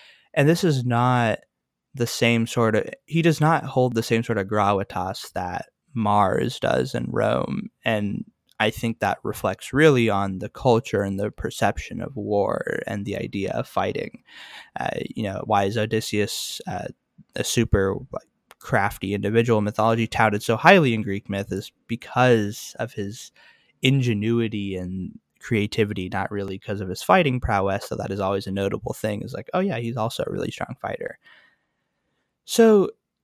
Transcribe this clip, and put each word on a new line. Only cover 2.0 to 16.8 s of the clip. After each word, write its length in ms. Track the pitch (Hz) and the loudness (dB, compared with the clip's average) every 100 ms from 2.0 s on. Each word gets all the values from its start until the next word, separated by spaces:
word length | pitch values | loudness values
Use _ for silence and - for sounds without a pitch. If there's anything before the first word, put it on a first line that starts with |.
| 117 | -4
same 400 | - 117 117 113 | 2 2 4 2
sort 260 | - 113 | 0 2
of, 160 | 107 - - - | 2 -2 -8 -4
he 160 | 165 | 2
does 180 | 165 151 | 2 4
not 220 | 151 160 | 2 2
hold 320 | - 131 127 | 0 0 2
the 80 | 113 | 0
same 220 | - 113 | 0 0
sort 140 | 117 107 | 0 -2
of 100 | 95 | 0
gravitas 840 | 104 101 101 101 - 92 98 - | 0 2 0 -2 -6 -6 -8 -10
that 340 | 92 90 87 - _ _ | -8 -6 -8 -10 _ _
Mars 640 | 117 104 104 95 - 120 - | -2 2 4 4 2 -2 -2
does 340 | - 131 131 | 0 0 0
in 140 | 120 - | -4 -4
Rome. 640 | - 107 113 - - - _ | -2 0 0 -2 -6 -10 _
And 400 | 123 107 104 - - _ _ - | -4 -2 -2 -6 -10 _ _ -2
I 120 | 110 | -2
think 280 | - 117 113 | -2 -6 -2
that 200 | 101 - | -2 -2
reflects 500 | - 98 95 95 - | -6 -4 -4 -4 -4
really 380 | 135 156 131 113 | 4 6 6 4
on 300 | 98 98 95 | 2 0 -4
the 80 | 101 | -8
culture 540 | - 131 113 - 107 | -2 2 2 2 -2
and 180 | 98 98 | -2 -2
the 100 | 104 | -4
perception 680 | - - - 104 - - 90 | -6 -8 0 0 0 -8 -10
of 160 | 92 - | -8 -8
war 640 | 101 104 95 50 - - - | -2 0 0 -2 -4 -6 -6
and 180 | 104 101 | -6 -6
the 100 | 98 | -6
idea 360 | - 101 95 | -6 -4 -4
of 160 | 117 - | -4 -4
fighting. 560 | - 95 104 - - _ - - - - - | -4 -2 -4 -8 -12 _ -20 -20 -20 -14 -8
Uh, 100 | - - - | -6 -6 -6
you 80 | - | -6
know, 200 | 104 98 | -6 -6
why 200 | - 101 | 0 2
is 140 | 98 113 | 2 0
Odysseus, 840 | 110 110 - 104 101 - - - - | 0 -2 -2 -2 -2 -4 -10 -10 -8
uh, 220 | 92 | -8